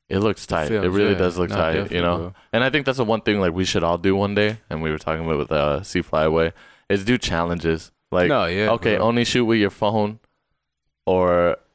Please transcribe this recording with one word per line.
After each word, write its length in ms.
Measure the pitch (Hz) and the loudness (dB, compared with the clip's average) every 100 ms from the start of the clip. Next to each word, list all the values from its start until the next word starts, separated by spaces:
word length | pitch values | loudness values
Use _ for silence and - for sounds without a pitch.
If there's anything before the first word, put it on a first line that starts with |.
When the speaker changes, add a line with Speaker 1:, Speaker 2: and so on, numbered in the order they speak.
| _ | _
Speaker 1:
it 120 | 95 | -2
looks 240 | 107 98 | 0 -2
Speaker 2:
It 40 | - | -4
Speaker 1:
tight. 180 | 90 76 | -2 0
It 160 | 107 | 0
Speaker 2:
films, 140 | 92 98 | 0 2
Speaker 1:
really 160 | 104 | 2
Speaker 2:
yeah. 40 | 92 | 2
Speaker 1:
does 200 | 90 87 | 0 0
look 120 | 87 | -2
Speaker 2:
No, 60 | 98 | 0
Speaker 1:
tight, 180 | 80 | 0
Speaker 2:
definitely, 240 | 80 101 87 | 0 -2 -2
Speaker 1:
you 60 | |
know? 140 | 87 87 | 0 -2
Speaker 2:
bro. 160 | 87 - _ | -4 -12 _
Speaker 1:
And 100 | 113 | -2
I 60 | 131 | 0
think 160 | 147 139 | 0 -2
that's 140 | 131 | -2
what 80 | 107 | 0
one 140 | 110 | 0
thing, 180 | - 104 | 0 2
like, 140 | 92 | 2
we 120 | 85 92 | 0 0
should 180 | 95 | 0
all 140 | 85 85 | 0 2
do 180 | 95 98 | 2 2
one 180 | 101 104 | 0 0
day, 220 | 104 110 - | 0 -2 -8
and 120 | 78 | -6
we 80 | 80 | -4
were 80 | 78 | -4
talking 260 | - 80 82 | -4 -4 -2
about 120 | 76 | -2
with, 120 | 71 | 0
uh, 300 | 76 73 71 | 0 0 -2
C 180 | 101 90 | -4 -4
Flyway, 500 | - 78 78 82 82 - - - - | -2 0 2 2 0 -4 -18 -18 -4
is 140 | 98 98 | -2 0
do 120 | 123 | -2
challenges. 760 | - 85 85 87 82 80 - _ _ | 0 -2 -2 -2 -2 -4 -6 _ _
Like, 180 | 90 90 | 0 2
Speaker 2:
No, 160 | 135 85 | 2 0
yeah, 240 | 92 110 | 0 0
Speaker 1:
okay, 240 | 117 120 104 | 0 0 2
Speaker 2:
bro. 80 | 110 | 2
Speaker 1:
only 160 | 120 | 0
shoot 220 | 117 127 113 | 0 0 2
with 120 | 113 | 2
your 120 | 98 | 0
phone, 480 | - 107 110 104 110 _ _ _ _ _ _ _ _ - | 0 -2 0 -2 -6 _ _ _ _ _ _ _ _ 0
or 520 | 92 90 87 87 - _ | 2 4 4 2 0 _